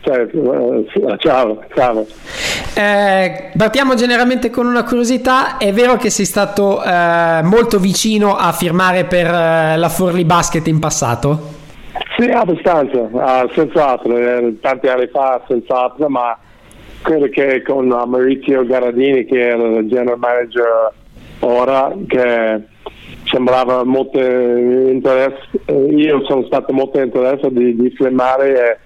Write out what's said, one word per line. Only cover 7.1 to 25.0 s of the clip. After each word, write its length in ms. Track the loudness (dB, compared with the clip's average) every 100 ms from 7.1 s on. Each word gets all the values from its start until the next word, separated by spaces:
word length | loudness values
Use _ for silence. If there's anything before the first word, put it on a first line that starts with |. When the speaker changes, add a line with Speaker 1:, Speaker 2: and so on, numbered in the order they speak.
| 2 2 2
Speaker 2:
molto 360 | 2 2 2 2
vicino 580 | 0 0 0 2 2 2
a 160 | 0
firmare 520 | 0 -2 2 2 2
per, 220 | 0 0 0
eh, 500 | 0 2 2 2 2
la 120 | 0
Forlì 360 | 0 0 0
Basket 420 | 2 2 2 -2 0
in 120 | 0
passato? 760 | 0 -2 -2 -2 0 -2 -4 -18 -20 -20 -14 -12 -10 -2
Speaker 1:
Sì, 100 | 0
abbastanza, 760 | 2 0 0 2 2 2 -2 -2
ah, 340 | -2 0 2 0
senz'altro, 600 | 0 0 2 2 0 0 0
eh, 420 | 0 0 -2 -2
tanti 280 | -4 -2 0
anni 200 | 0 -2
fa, 320 | 0 0 -2 -2
senz'altro, 640 | -6 -2 -2 -2 -2 -4
ma 280 | -2 -4 -6 -12 -20 -20 -20 -20 -12
credo 280 | -4 0 0
che 340 | 0 0 0
con, 280 | -2 0 0
eh, 160 | 0 0
Maurizio 600 | 0 0 0 0 0 2
Garadini, 580 | 0 0 0 2 0
che 260 | 0 0 0
è 40 |
il 320 | 0 0 0 0
general 300 | 0 0 -2
manager 760 | -2 -2 -2 -2 0 2 0 -4 -20 -20 -20 -6
ora, 540 | 0 0 2 0 0 -4 -4
che 560 | 0 2 0 0 -2 -6 _ -20 -20 -20 -16
sembrava 600 | -4 -2 2 2 2 0
molto 340 | 2 0 0 0
interesse, 1300 | 0 2 2 2 2 2 2 0